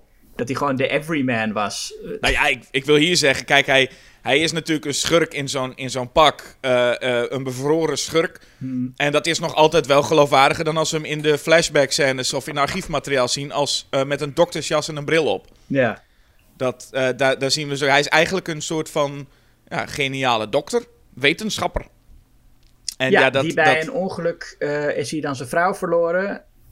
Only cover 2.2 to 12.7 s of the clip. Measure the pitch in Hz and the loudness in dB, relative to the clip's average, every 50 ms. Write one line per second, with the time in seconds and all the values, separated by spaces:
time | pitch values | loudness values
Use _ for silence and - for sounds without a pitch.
2.2 | - 131 135 120 135 151 139 120 110 - - 131 131 143 151 147 151 175 175 - | -2 0 0 2 2 0 0 -2 -6 -6 -6 -2 2 2 4 4 4 4 2 2
3.2 | 147 139 131 - - - 147 139 139 - 135 135 131 - - - - - - _ | 2 2 2 0 0 2 2 2 4 4 2 2 2 0 -2 -8 -20 -20 -20 _
4.2 | - 117 131 143 160 160 156 165 156 - 160 151 - 147 135 - - - 156 170 | -4 0 0 0 0 0 -2 -4 -4 -2 -2 -2 -2 -4 -4 -4 -2 0 2 2
5.2 | 160 - - 147 139 135 127 139 131 127 123 - 131 127 117 131 123 123 - 165 | 0 0 -4 -6 -8 -6 -4 -6 -6 -6 -8 -10 -10 -8 -6 -6 -8 0 4 4
6.2 | 156 143 - - - - - _ - 131 127 123 123 123 117 - - 131 123 120 | 4 4 4 0 -6 -20 -14 _ -2 0 2 2 2 2 0 0 -2 -2 0 0
7.2 | 120 - - 131 139 131 127 127 135 143 156 165 160 156 139 127 - - 151 160 | -2 -2 -4 -6 -6 -6 -6 -4 0 0 2 2 2 0 -2 -4 -4 -2 0 0
8.2 | 160 - - - - - _ - 131 131 131 127 123 127 - - 143 147 147 151 | 0 0 -4 -12 -20 -20 _ -12 -10 -6 -4 -4 -4 -4 -4 -2 0 0 2 2
9.2 | 143 170 160 - 170 156 135 - 156 156 151 165 139 123 143 143 143 - 160 156 | 2 0 -2 -2 -4 -2 2 4 4 6 4 2 2 4 4 4 4 4 4 4
10.2 | 147 139 147 135 135 147 160 160 165 156 151 160 156 - 165 160 151 - 151 151 | 4 6 6 6 6 6 4 0 -2 -2 -2 -2 -2 -2 -2 -4 -4 -6 -6 -2
11.2 | 147 151 147 139 - - 160 165 165 - 151 151 139 123 - - 147 135 131 131 | 0 0 0 0 2 4 4 4 4 4 2 2 2 2 2 0 0 0 0 -2
12.2 | 127 - - 139 - - 147 147 143 139 | -4 -4 -4 -4 -6 -6 -2 -2 -2 -2